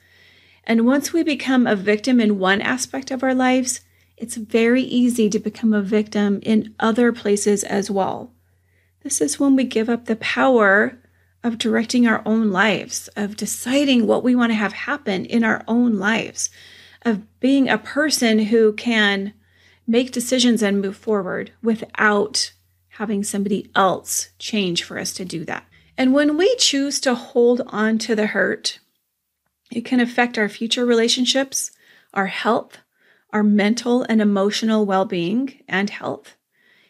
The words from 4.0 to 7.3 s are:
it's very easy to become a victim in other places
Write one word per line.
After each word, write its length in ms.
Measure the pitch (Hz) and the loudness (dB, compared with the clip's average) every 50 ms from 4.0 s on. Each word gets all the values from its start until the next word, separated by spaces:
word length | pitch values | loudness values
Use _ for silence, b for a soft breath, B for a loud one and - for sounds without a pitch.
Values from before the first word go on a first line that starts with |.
| _ _ _ | _ _ _
it's 200 | - 233 233 - | -14 -14 -12 -10
very 460 | 240 208 - - 226 226 233 240 262 | -12 -6 -2 0 2 2 4 2 2
easy 460 | 254 - - 247 247 247 233 240 220 208 | 0 0 0 0 2 2 2 2 2 2
to 100 | 220 208 | 0 -2
become 360 | - 214 214 - - 220 214 | -4 -6 -6 -2 0 0 2
a 80 | 208 | 0
victim 580 | 196 190 220 214 214 208 - 208 208 202 202 196 | 0 0 0 0 0 -2 -2 0 0 0 0 -2
in 320 | - - 220 214 - - - - | 0 0 2 2 0 -2 -4 -2
other 320 | - 226 220 247 240 240 | -2 0 2 2 2 2
places 500 | 240 - - 208 | 0 0 0 0